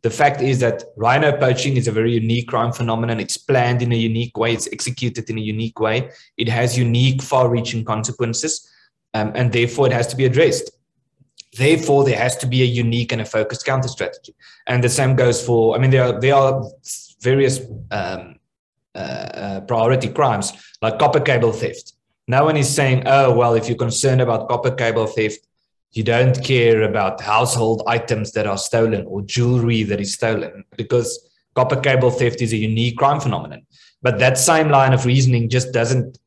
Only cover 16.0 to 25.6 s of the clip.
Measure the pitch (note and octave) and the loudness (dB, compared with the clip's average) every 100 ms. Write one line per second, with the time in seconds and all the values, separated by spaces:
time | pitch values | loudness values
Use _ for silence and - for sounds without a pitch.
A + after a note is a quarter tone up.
16 | B2 G#2 B2+ C#3 C3+ C3+ G#2+ - - - | 2 2 4 4 4 0 -6 -14 -16 -16
17 | - _ - C#3 C3+ C3 - G#2 - G#2 | -16 _ 0 2 2 0 -8 -16 -8 -6
18 | F2+ F#2 F2+ - _ _ _ _ _ - | -6 -8 -14 -20 _ _ _ _ _ -12
19 | E2+ B1 G1+ - G2+ F#2+ F#2+ A#2 A2+ C3 | -10 -10 -10 -10 -10 -10 -4 0 2 2
20 | A#2 - C#3 G#2 G2 - - _ A2 - | 0 0 0 0 -4 -10 -20 _ -4 2
21 | - D3 C3+ A#2+ A#2 G#2+ A2 - - _ | 2 4 2 2 2 0 -6 -8 -20 _
22 | _ _ - C3 D#3 D#3 C3 - C3+ B2+ | _ _ -2 2 2 2 0 2 2 2
23 | - C3+ C3 A#2 A#2+ A2+ A2 A#2 A#2+ A2+ | 4 4 6 4 4 2 0 -2 -2 0
24 | C3+ B2+ A#2+ A2+ - A#2+ B2+ B2 A#2 A2+ | 2 2 2 0 -2 -2 -2 0 0 0
25 | G#2+ A2+ G#2+ - _ _ | -2 0 -2 -4 _ _